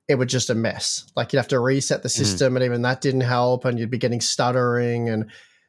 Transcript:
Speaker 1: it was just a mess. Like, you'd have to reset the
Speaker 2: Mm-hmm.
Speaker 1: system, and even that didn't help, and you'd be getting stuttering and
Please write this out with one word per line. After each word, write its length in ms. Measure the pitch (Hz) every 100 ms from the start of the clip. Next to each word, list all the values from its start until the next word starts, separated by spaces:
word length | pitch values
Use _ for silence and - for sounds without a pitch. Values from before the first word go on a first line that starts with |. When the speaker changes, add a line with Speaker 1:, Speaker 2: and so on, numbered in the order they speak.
| -
Speaker 1:
it 80 | 135
was 120 | 123
just 220 | 127 -
a 60 | 113
mess. 500 | 113 - - - - -
Like, 160 | 117
you'd 80 | 139
have 80 | 117
to 100 | 131
reset 420 | 123 135 - 151
the 80 | 120
Speaker 2:
Mm-hmm. 140 | -
Speaker 1:
system, 320 | 113 95 135 127
and 100 | 127
even 160 | 120
that 200 | 123 127
didn't 200 | 143 131
help, 420 | 123 123 123 127 131
and 120 | 120
you'd 140 | 113
be 60 | 123
getting 220 | 123 120
stuttering 880 | - - 123 127 123 120 120 117 117
and 220 | 110 107 - - _